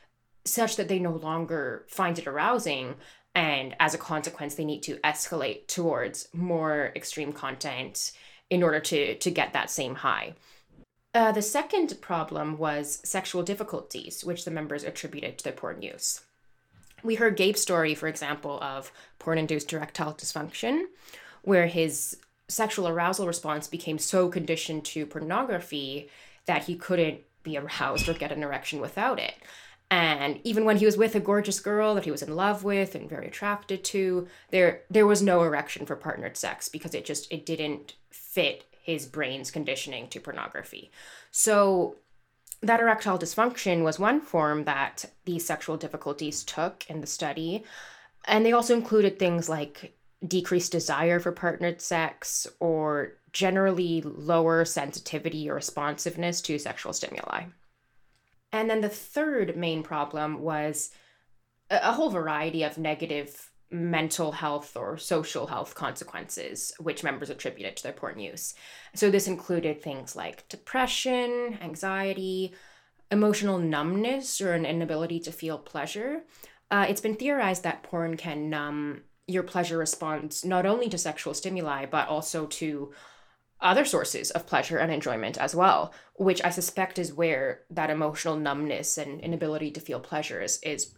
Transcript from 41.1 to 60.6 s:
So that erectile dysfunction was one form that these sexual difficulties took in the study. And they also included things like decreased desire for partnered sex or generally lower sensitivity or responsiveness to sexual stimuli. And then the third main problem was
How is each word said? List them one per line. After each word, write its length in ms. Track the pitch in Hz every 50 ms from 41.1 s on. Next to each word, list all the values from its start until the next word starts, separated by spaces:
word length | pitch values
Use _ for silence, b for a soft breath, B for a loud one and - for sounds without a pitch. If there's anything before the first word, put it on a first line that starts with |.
| B B B B
So 640 | - - - 214 214 202 202 196 190 180 160 - - - _ _ - - _ _ _ _ _ - - -
that 180 | - 214 233 233
erectile 380 | 233 233 214 226 - 208 185 175
dysfunction 640 | 170 165 - 214 226 247 240 - - 190 175 170
was 160 | 165 160 160 165
one 220 | 196 220 269 302
form 440 | 294 - - 165 151 151 151 151 143
that 400 | 151 139 139 139 - - - - - - _ -
these 200 | 180 175 165 170
sexual 320 | - 156 147 - - 160
difficulties 680 | 156 165 147 - 147 - - 147 - 160 147 147 - -
took 440 | - - 151 165 190 - - - -
in 120 | 156 156
the 60 | 139
study. 580 | - - - 165 147 143 160 160 165 185 214 214 B B B B B B B B B _ _ -
And 180 | - 214 220 226
they 80 | 226
also 220 | 233 240 233 240 240
included 440 | 233 226 - 214 214 202 196 196 -
things 300 | 190 175 170 170 160 160
like 480 | 160 151 147 147 - - - - _ _ _ _ _ _ 185
decreased 460 | 170 185 180 175 - 185 175 175 -
desire 460 | - 165 165 - 147 143 165 170 175 175
for 140 | 170 175
partnered 480 | 175 - - 175 - - 170 175 170 175
sex 640 | - - 180 165 160 151 - - - - - - - - - -
or 540 | 175 170 160 156 156 151 147 147 - - - _ _ _
generally 680 | - - 196 185 190 190 196 196 185 170 180 170 165 160
lower 640 | 147 147 - - 147 156 170 165 160 165 165 165 165
sensitivity 880 | 165 - 156 143 143 - - - - - 151 - 165 156 156 151 147
or 40 | 139
responsiveness 840 | 139 - - - 147 147 147 147 147 - 170 - 165 170 175 170 -
to 160 | - - 151 143
sexual 340 | - 117 - - - -
stimuli. 520 | - - - - - - - - - - 175 180 - _ _ _ _ _ _ _ _ _ _ _ _ _ _ _ _ _ _ _
And 160 | - 220 220 226
then 120 | 220 220
the 80 | 208 202
third 680 | 208 - - - - 294 311 311 277 240 190 170 160
main 280 | 165 175 165 160 160 151
problem 560 | - 160 151 147 143 - 151 151 151 151 -
was 500 | 147 160 156 151